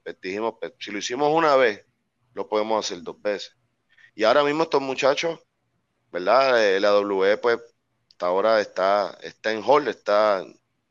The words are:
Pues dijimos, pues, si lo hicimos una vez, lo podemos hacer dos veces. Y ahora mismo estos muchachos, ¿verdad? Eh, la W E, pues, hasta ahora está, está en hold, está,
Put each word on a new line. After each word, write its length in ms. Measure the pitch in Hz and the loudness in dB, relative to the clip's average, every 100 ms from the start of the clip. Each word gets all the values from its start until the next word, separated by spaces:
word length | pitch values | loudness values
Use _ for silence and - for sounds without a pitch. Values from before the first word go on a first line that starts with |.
Pues 160 | - 87 | -14 -14
dijimos, 340 | 92 101 113 107 | -10 -6 -6 -8
pues, 140 | 82 - | -12 -14
si 120 | - | -14
lo 60 | 101 | -10
hicimos 340 | 95 123 147 | -8 -4 0
una 220 | 160 160 139 | 2 2 4
vez, 300 | 123 101 - _ _ _ _ | 2 0 -10 _ _ _ _
lo 140 | - 98 | -12 -4
podemos 360 | 107 107 110 - | -4 0 -2 -4
hacer 160 | 90 | -8
dos 180 | 82 78 | -12 -8
veces. 340 | 104 98 - _ _ _ _ _ - | -6 -6 -8 _ _ _ _ _ -20
Y 120 | - 107 | -2 2
ahora 180 | 135 | 4
mismo 200 | 143 151 | 2 0
estos 180 | 165 143 | -2 -2
muchachos, 580 | 135 131 135 143 165 160 _ _ _ _ _ _ _ | -2 0 0 0 -2 -8 _ _ _ _ _ _ _
¿verdad? 540 | 85 90 120 135 123 107 95 | -6 2 2 4 4 4 2
Eh, 60 | |
la 80 | 104 | 2
W 420 | 101 101 98 95 | 2 0 0 0
E, 60 | 107 | 0
pues, 220 | 120 117 - _ _ _ _ | 0 -2 -6 _ _ _ _
hasta 180 | - 90 | -8 -4
ahora 320 | 92 107 110 | 0 2 2
está, 580 | 101 - 95 104 92 - | 0 -2 0 0 -2 -8
está 320 | 80 - 110 | -18 -10 -6
en 100 | 110 101 | -4 2
hold, 220 | 147 139 | 2 0
está, 580 | 98 - 104 107 98 71 - _ _ _ | -4 0 2 2 0 -4 -16 _ _ _